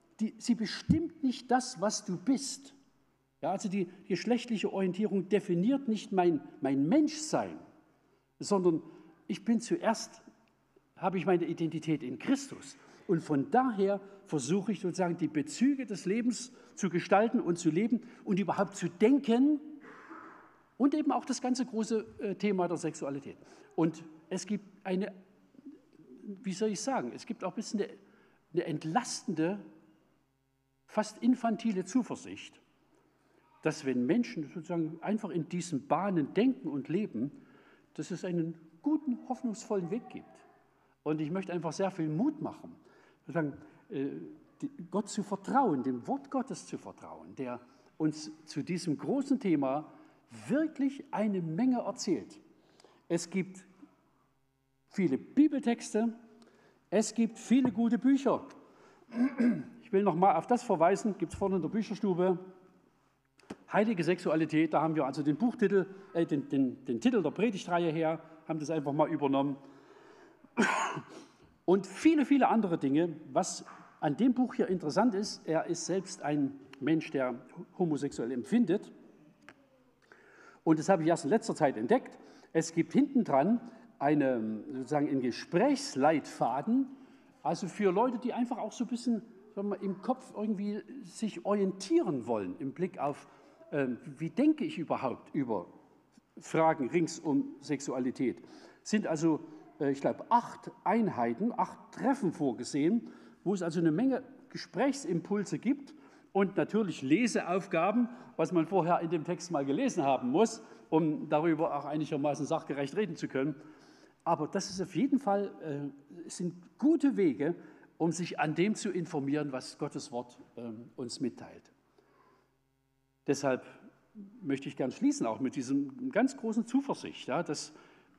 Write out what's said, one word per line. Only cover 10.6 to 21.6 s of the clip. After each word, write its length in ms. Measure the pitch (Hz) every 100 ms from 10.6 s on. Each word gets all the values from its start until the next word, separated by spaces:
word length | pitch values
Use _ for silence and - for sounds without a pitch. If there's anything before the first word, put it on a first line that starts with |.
| _ _ _ -
habe 200 | 180 185
ich 80 | 160
meine 200 | 175 160
Identität 580 | 165 165 160 160 147
in 160 | 131 -
Christus. 580 | - 269 - - - - - - -
Und 140 | 165
von 280 | - 143 131
daher 500 | 233 262 202 196 196 - - -
versuche 480 | 156 127 196 190
ich 80 | 190
sozusagen 340 | 180 165 175 170
die 140 | 151
Bezüge 560 | 151 139 - 262 269 254
des 200 | 196 180
Lebens 460 | 226 233 214 - - - -
zu 140 | 190
gestalten 500 | 175 - 202 226 233
und 180 | 170 170
zu 140 | 165
leben 300 | 156 220 240 - - -
und 140 | 190
überhaupt 360 | 175 - 196 -
zu 140 | 175
denken 720 | - 214 277 269 233 285 294 - - - - - - - - - _ _ -
und 160 | 277
eben 180 | 302 294
auch 120 | 247 -
das 160 | 240
ganze 240 | 247 254